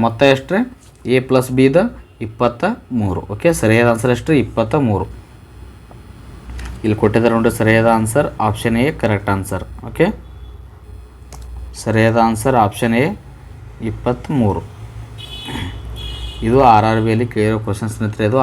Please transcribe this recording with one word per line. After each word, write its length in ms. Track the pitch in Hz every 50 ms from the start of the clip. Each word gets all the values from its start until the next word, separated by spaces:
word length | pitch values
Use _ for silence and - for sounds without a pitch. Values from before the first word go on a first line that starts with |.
| 113
ಮೊತ್ತ 160 | 110 110 113 143 139 139
ಎಷ್ಟು 180 | 135 139 - 180
ರೀ? 60 | 214 254 - - - - - - - - 110 127
ಎ 40 | 127 123 -
ಪ್ಲಸ್ 200 | 131 127 127 127 127
ಬಿದು 260 | 131 131 135 143 175 214 247 - - - - - - 120
ಇಪ್ಪತ್ತ 380 | 107 - - 123 117 117 - 170 214 240 - - - 127 117
ಮೂರು. 220 | 107 95 87 85 87 90 104
ಓಕೆ, 160 | - - 170 165 -
ಸರಿಯಾದ 260 | - 107 110 117 120 120 117
ಆನ್ಸರ್ 180 | 113 117 127 123
ಎಷ್ಟು 160 | 123 - -
ರೀ? 60 | 160 143 135
ಇಪ್ಪತ್ತ 280 | - - 113 113 113 - 151 135
ಮೂರು. 180 | 113 101 90 - - - - - - - - - - - - - - - - - - - - - - - - - - - - - - - - - - - - -
ಇಲ್ಲಿ 140 | 107 107 -
ಕೊಟ್ಟಿದ್ದಾರೆ 320 | 117 104 107 117 113 117 113
ನೋಡ್ರಿ, 180 | 113 113 117 113 -
ಸರಿಯಾದ 280 | 113 110 110 113 113 117 113 110
ಆನ್ಸರ್ 280 | 110 110 - 143 151 - - - 107
ಆಪ್ಷನ್ 300 | 104 107 - - 117 113 117 127
ಎ 20 | 151 160 -
ಕರೆಕ್ಟ್ 280 | - 110 107 98 - 101 98
ಆನ್ಸರ್. 300 | 98 92 - 98 92 - - - - - 110
ಓಕೆ, 180 | - - 165 208 - - - - - - - - - - - - - - - - - - - - - - - - - - - - - - - - - - -
ಸರಿಯಾದ 340 | 120 110 113 113 113 113 117 113
ಆನ್ಸರ್ 300 | 113 110 110 - 135 127 117 107
ಆಪ್ಷನ್ 300 | 101 - - 123 117 117 120
ಎ 40 | 139 185 208 - - - - - - - - - - - - - 113 110
ಇಪ್ಪತ್ತ್ಮೂರು. 720 | 110 - - 123 123 - - - 156 131 113 101 92 82 - - - - - - - - - - - - - - - - - - - - - - - - - - - - - - - - - - - - 110
ಇದು 100 | 113 123 139 135 123 110
ಆರ್ 120 | 107 110 110
ಆರ್ 120 | 113 110 110
ಬಿಯಲ್ಲಿ 220 | 113 110 113 120 113 -
ಕೇಳಿರೋ 240 | 110 107 107 110 107 110
ಕ್ವಶನ್ 240 | 104 98 - 117 107 110
ಸ್ನೇಹಿತರೆ, 320 | - 110 104 107 - 110 104
ಇದು 100 | 123 135